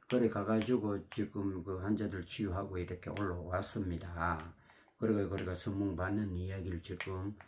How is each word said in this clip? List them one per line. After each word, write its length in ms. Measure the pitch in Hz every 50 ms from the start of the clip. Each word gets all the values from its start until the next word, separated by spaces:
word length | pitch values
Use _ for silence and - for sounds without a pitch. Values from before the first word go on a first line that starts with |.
| _ -
그래 200 | 131 123 117 110
가가지고 800 | - 104 98 104 110 110 104 120 127 117 104 104 101 95 - -
지금 540 | - - 101 - - 101 95 98 95 90 82
그 140 | 95 92 92
환자들 480 | 92 104 107 101 107 92 87 92 85 -
치유하고 500 | - - 107 98 87 95 98 95 95 90
이렇게 320 | 87 85 90 - - -
올라왔습니다. 1400 | - 101 101 92 90 90 80 87 90 95 98 - - 113 98 90 85 78 - 87 87 82 82 87 85 80 80 85 - - - - - - - - _ -
그리고, 300 | - 113 107 101 98 82
그리고 260 | 95 95 92 92 90
선몽 400 | 87 - 104 98 98 101 98 87
받는 360 | 80 90 95 101 107 107 101 90
이야기를 480 | 90 90 92 95 98 87 92 90 85 85
지금 520 | - 90 87 - 95 95 92 95 101 104 - -